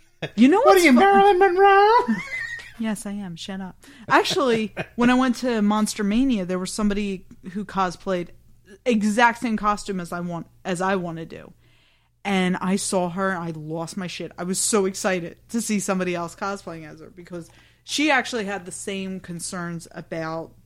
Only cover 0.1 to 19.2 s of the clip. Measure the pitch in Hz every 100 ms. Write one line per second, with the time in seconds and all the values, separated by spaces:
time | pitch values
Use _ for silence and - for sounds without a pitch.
0.1 | _ - - 254 381 539 392 330 247 392
1.1 | 403 392 370 392 349 392 392 415 480 494
2.1 | 214 554 - - - - - 220 202 208
3.1 | 202 196 165 - 190 185 - - - 226
4.1 | 285 - 359 269 226 214 - - - 240
5.1 | 254 254 233 254 226 208 214 214 - 202
6.1 | 214 269 220 180 185 185 - 208 202 202
7.1 | 190 - - 185 185 196 190 185 - -
8.1 | 185 175 - _ - _ 202 - 220 208
9.1 | 208 233 226 247 214 208 208 - 190 170
10.1 | 175 175 170 - _ 185 175 185 196 170
11.1 | 165 165 80 76 - _ _ _ _ _
12.1 | _ 202 196 180 185 185 196 - 190 180
13.1 | 175 190 180 170 160 151 160 165 208 180
14.1 | - 170 - 180 185 - 214 190 196 208
15.1 | 185 165 - _ 233 220 214 185 190 180
16.1 | 175 170 - 196 196 - 165 151 156 156
17.1 | 185 175 175 165 _ _ _ - - 302
18.1 | 269 233 247 196 202 175 - - 196 190
19.1 | 190